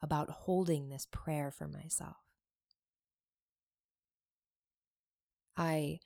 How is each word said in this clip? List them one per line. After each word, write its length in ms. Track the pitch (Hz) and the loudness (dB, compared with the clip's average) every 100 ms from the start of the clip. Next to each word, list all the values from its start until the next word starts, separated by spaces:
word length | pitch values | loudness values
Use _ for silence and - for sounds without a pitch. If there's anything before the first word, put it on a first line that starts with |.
about 280 | 151 151 - | 0 0 0
holding 600 | - - 185 175 151 139 | -2 2 2 4 2 0
this 180 | 139 - | -8 -8
prayer 400 | - - 151 143 | -6 -2 0 -2
for 160 | - 151 | -4 -8
myself. 500 | 147 160 - - - _ _ _ _ _ _ _ _ _ _ _ _ _ _ _ _ _ _ _ _ _ _ _ _ _ _ _ _ _ _ _ _ _ - | -8 -4 -4 -4 -10 _ _ _ _ _ _ _ _ _ _ _ _ _ _ _ _ _ _ _ _ _ _ _ _ _ _ _ _ _ _ _ _ _ 0
I, 440 | 165 156 147 165 | 4 4 2 -2